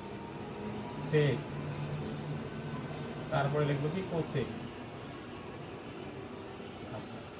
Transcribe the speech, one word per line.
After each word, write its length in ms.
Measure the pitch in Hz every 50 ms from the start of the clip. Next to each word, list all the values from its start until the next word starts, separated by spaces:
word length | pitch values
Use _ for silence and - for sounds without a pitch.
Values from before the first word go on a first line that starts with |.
| - - - - - - - - - - - - - - - - - - - - - -
sec। 240 | - 151 147 143 117 - - - - - - - - - - - - - - - - - - - - - - - - - - - - - - - - - - - - - - -
তারপরে 340 | - 139 139 143 147 151 147
লিখবো 240 | 143 143 139 147 151 165
কি? 60 | 190 185 -
cosec। 340 | 175 160 156 - - 139 113 - 110 - - - - - - - - - - - - - - - - - - - - - - - - - - - - - - - - - - - - - - - - - - - - - - 104 110
আচ্ছা। 220 | 107 98 - 117 - 104 - -